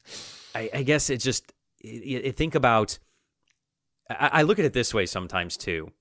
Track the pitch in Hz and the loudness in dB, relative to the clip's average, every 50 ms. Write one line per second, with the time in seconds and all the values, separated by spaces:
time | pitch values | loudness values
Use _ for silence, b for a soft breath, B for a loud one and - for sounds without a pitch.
0 | B B B B B B B B B B B 113 113 110 113 135 135 127 151 147 | B B B B B B B B B B B -8 -8 -6 -4 -2 0 2 2 2
1 | - - 131 120 - 131 117 - - - _ _ _ _ _ _ - 107 113 120 | 2 0 -2 0 0 0 -2 -2 -6 -10 _ _ _ _ _ _ -18 -16 -14 -12
2 | - 139 131 123 - 135 - - 160 160 - 151 131 123 113 110 107 - - - | -8 -6 -6 -4 -4 -4 -2 -2 -2 0 2 4 4 6 6 6 4 2 -2 -10
3 | _ _ _ _ _ _ _ _ _ _ _ _ _ _ _ _ _ _ _ _ | _ _ _ _ _ _ _ _ _ _ _ _ _ _ _ _ _ _ _ _
4 | _ - 113 - 139 147 - 160 151 160 208 208 185 139 - 127 117 - - 110 | _ -10 -4 -2 0 2 4 4 4 4 4 4 2 2 2 0 -2 0 2 0
5 | 92 85 - 95 90 85 - 92 87 87 - - - 98 87 82 78 85 - _ | 0 0 -2 -6 -6 -4 -4 -4 -4 -4 -8 -8 -4 -4 -4 -4 -4 -8 -16 _